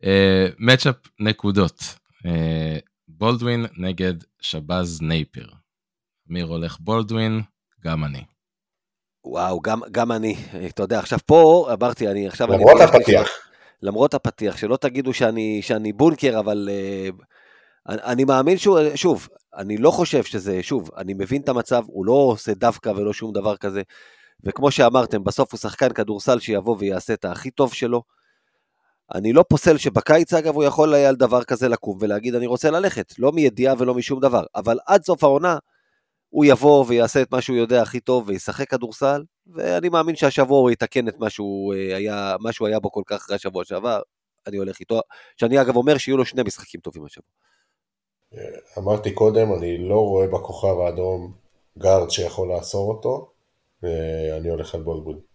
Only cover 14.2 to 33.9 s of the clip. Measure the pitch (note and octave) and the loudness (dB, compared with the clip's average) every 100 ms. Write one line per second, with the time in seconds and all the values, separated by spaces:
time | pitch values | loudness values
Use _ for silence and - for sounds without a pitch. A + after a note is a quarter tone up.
14.2 | - - G#2+ F2 G#2+ B2+ C#3 B2+ C3 B2+ | -6 -4 -6 -4 -2 0 -2 -4 -6 0
15.2 | A#2+ A2+ A2 G#2+ G2 A2 A2 G#2 D3+ D#3 | 0 0 -4 -4 -4 -4 -4 2 2 4
16.2 | C#3 A2+ G#2 G#2 G2+ G2+ G2 G2 F#2+ F#2+ | -2 0 -2 -4 -4 -6 -6 -8 -8 -10
17.2 | _ _ _ _ _ _ - G#2+ - B2 | _ _ _ _ _ _ -10 -10 -4 0
18.2 | C3+ C3 C3+ F3+ G#3 F3+ D3+ C#3+ F3+ B2 | 2 4 4 2 4 4 2 0 0 0
19.2 | - _ _ - G2 G#2+ C3 F3 F3 C#3+ | -4 _ _ -14 -8 2 2 4 0 0
20.2 | G#2+ A2 F#2 F#2 F2+ C3+ D#2+ - F#2+ G2 | -2 -6 -6 -6 -4 -6 -6 -14 -10 -6
21.2 | F#2+ C3+ C#3 B2 A#2 B2 A2 F#2+ F#2+ C3 | -4 -4 -2 -2 0 -2 -2 -6 2 4
22.2 | C#3 G#2+ - G2 A#2+ A2+ A#2 G2+ G#2 G#2 | 4 2 -4 0 0 0 -6 -4 -4 -6
23.2 | A2+ G#2 G2+ G2+ G2+ G2 F#2+ - - _ | -6 -4 -4 -4 -6 -8 -10 -14 -20 _
24.2 | _ _ - - C#3 C3+ B2 B2+ A#2 G#2+ | _ _ -10 0 0 4 4 4 0 -2
25.2 | G2 - C3+ A#2 A2 - C3 A#2 G#2+ G#2 | -4 -2 -4 -4 -12 -2 -2 0 -6 -4
26.2 | - B2 - G#2 G2 A2 G2 F#2+ - A2 | 0 0 0 -4 -2 -2 -2 -4 -6 -6
27.2 | F#2+ F2+ C3 - C3+ - A#2+ A#2+ A#2+ _ | -6 -10 -12 -2 -2 0 -2 -2 -4 _
28.2 | _ _ _ _ _ _ _ _ _ F#2 | _ _ _ _ _ _ _ _ _ -6
29.2 | G#2 C3 F#3 D3+ - D3+ D3+ G#2+ - D#3 | 2 4 4 4 4 2 2 -2 2 2
30.2 | E3 E3+ D#3 D3 C#3+ C3 D#3 D3 C#3 C3+ | 4 0 0 0 0 2 4 6 4 4
31.2 | B2+ B2 A#2+ A#2+ B2+ A#2 A2 F#2+ G#2 G#2 | 2 2 0 -2 0 -2 -4 -6 -4 -4
32.2 | A#2 A#2+ A#2+ B2 D#3 D#3+ G3 - F#2 - | -4 -4 -4 -2 0 0 -2 -4 -10 -2
33.2 | C3 D#3+ D3 G#2+ B2+ C3 B2+ | -2 2 0 2 0 2 0